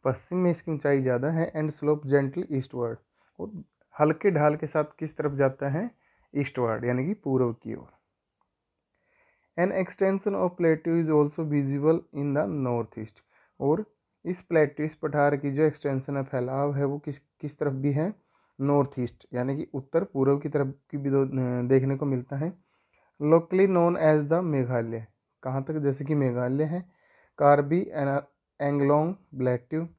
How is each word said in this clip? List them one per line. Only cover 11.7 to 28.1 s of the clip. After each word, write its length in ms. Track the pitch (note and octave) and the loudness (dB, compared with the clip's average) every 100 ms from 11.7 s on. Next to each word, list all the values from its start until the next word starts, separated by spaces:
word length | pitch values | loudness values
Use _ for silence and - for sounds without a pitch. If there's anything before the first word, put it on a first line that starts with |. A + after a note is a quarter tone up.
| C#3 D3 E3 - C#3+ | 0 2 0 -2 -6
in 180 | C#3+ | -2
the 120 | C#3 F#3+ D#3 B2+ | -2 -2 -2 -2
north 320 | A#2+ A2+ - | -2 -4 -10
east, 240 | A2 _ _ _ _ _ | -14 _ _ _ _ _
और 240 | C#3 E3 G#3+ _ _ _ | 0 0 -4 _ _ _
इस 160 | F3 F3+ | -10 -10
प्लेट्यू, 440 | - E3 D3 D3+ D#3 | 0 2 2 0 -8
इस 80 | |
पठार 420 | - D3+ D3 C#3+ C#3+ | -6 -4 2 2 0
की 140 | C#3+ | -4
जो 120 | C3+ | 0
एक्सटेंशन 540 | D#3 D3 C#3+ C3+ C3+ C#3 | 0 0 -4 -4 -4 -6
है, 60 | |
फैलाव 520 | C3 C3 B2 C3+ C#3+ C#3 | -4 -4 -4 -2 -2 -2
है, 80 | |
वो 140 | C#3 C#3+ | -2 -4
किस, 200 | D3 C#3 | -8 -12
किस 400 | _ _ D3+ - | _ _ -12 -4
तरफ 140 | C#3+ | -4
भी 200 | C3+ C#3+ | 0 0
है? 220 | C#3 F3 G#3+ _ _ _ - | 0 -2 -6 _ _ _ -4
नॉर्थ 300 | C3+ C#3+ C3+ C3+ | 2 2 2 -2
ईस्ट 280 | A#2+ - _ | -6 -8 _
यानी 220 | B2 B2+ C#3 | -4 -4 -4
कि 100 | - | -6
उत्तर 300 | C#3 C3+ E3 | -10 -2 -2
पूर्व 340 | G3 C#3 C3+ C#3+ | -2 0 2 2
की 100 | C#3+ | 0
तरफ 260 | D3 C3+ C3+ _ | -2 -2 -6 _
की 60 | D3 | -6
भी 140 | C#3 | 0
दो, 120 | C#3 | 0
अ, 380 | C3+ C3+ B2+ B2 | 0 0 -2 -2
देखने 340 | B2 C3+ C3+ C3+ | 2 4 4 -2
को 100 | D3 | -2
मिलता 300 | C3 B2 C#3 | -2 -4 -6
है। 160 | D#3+ G3 _ _ _ _ _ _ | -6 -8 _ _ _ _ _ _
Locally 440 | D3 E3 E3 F#3 F#3+ | 4 4 4 2 4
known 320 | F3+ E3+ E3+ | 4 2 4
as 220 | D#3 D3+ D3 | 4 4 2
the 140 | E3 | 0
मेघालय, 640 | F3+ C#3+ B2 B2 A2+ A2+ A2+ _ _ _ | 0 -2 0 -2 -2 -8 -12 _ _ _
कहाँ 200 | C3 C3 | -6 -6
तक? 120 | C3+ | -6
जैसे 300 | D#3 C#3 C#3 | -4 -2 -4
कि 100 | C#3+ | -2
मेघालय 500 | D3+ C3 A#2+ B2 C3+ | 0 0 0 -2 -2
है। 160 | D3+ F3 F3+ _ _ _ _ - | -2 -4 -8 _ _ _ _ 2
कार्बी 420 | C#3+ C#3+ C#3+ E3+ - | 6 6 4 0 -2
एना-, 300 | D3+ C#3 | -4 -2